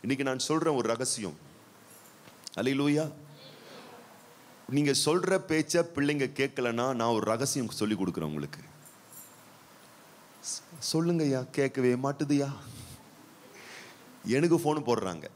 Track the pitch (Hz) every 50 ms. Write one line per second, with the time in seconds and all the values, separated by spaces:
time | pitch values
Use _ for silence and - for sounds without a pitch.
0 | - 117 139 135 139 135 131 131 - - 151 160 156 160 151 127 117 110 113 117
1 | 131 120 - 117 107 90 71 - - - - - - - - - - - - -
2 | - - - - - - - - - - - - 107 127 139 135 143 147 147 147
3 | 160 151 - - - - - - - - - - - - - - - - - -
4 | - - - - - - - - - - - - - - 127 143 147 143 135 -
5 | - 147 156 180 180 190 190 185 - - 160 156 151 156 - 175 170 170 - 143
6 | 143 143 151 147 135 127 - - 139 139 - - 127 120 117 117 120 131 131 117
7 | 113 117 117 110 104 104 110 117 139 135 - 143 123 107 - - 107 107 107 87
8 | 95 90 82 90 80 76 76 76 73 71 - - - - - - - - - -
9 | - - - - - - - - - - - - - - - - - - - -
10 | - - - - - - - - - - - - - - 170 156 - - - 160
11 | 165 170 175 170 156 143 135 131 127 123 - - 139 131 - 135 127 127 123 123
12 | 131 139 143 143 156 139 147 143 143 139 139 - - - - - - - - -
13 | - - - - - - - - - - - - - - - - - - - -
14 | - - - - - - 113 135 156 175 165 165 - 147 151 156 135 120 120 110
15 | 95 95 87 78 76 - -